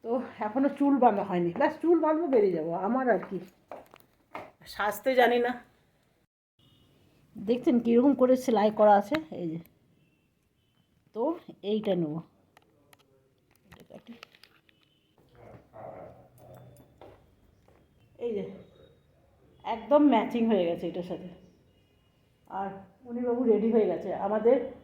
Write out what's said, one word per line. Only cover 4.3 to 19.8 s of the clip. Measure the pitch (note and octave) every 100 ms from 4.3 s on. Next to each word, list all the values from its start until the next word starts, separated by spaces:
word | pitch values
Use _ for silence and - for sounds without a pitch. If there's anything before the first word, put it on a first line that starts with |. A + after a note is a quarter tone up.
| - - _ -
সাজতে | - G#3 G#3 C4
জানি | B3+ A#3+ A#3+
না। | A#3+ A#3+ - _ _ _ _ _ _ _ _ _ _ _ _ _ _ _ _ -
দেখছেন | G3+ B3 - B3
কীরকম | A#3 A#3 C#4
করে | B3 B3+ B3+
সেলাই | B3+ A3 G#3+
করা | G#3+ G#3+
আছে, | G3+ G3+ D#4 D#4
এই | A3 E3+
যে। | E3 - _ _ _ _ _ _ _ _ _ _ _ _ _ _
তো | G#3+ C4+ E4+ - -
এইটা | G3 G#3+ G#3+
নেব, | F3+ D#3 D#3+ - _ _ _ _ _ _ _ _ _ _ _ _ _ G3
এটা | - -
কাটি। | - - A#3 - _ - _ _ _ _ _ _ _ _ _ - - _ - - - - - _ _ - - - - _ _ - - _ _ _ _ _ _ _ _ _ _
এই | A#3+
যে | G3+ F3+ - - _ - _ _ _ _ _ _ _
একদম | - A3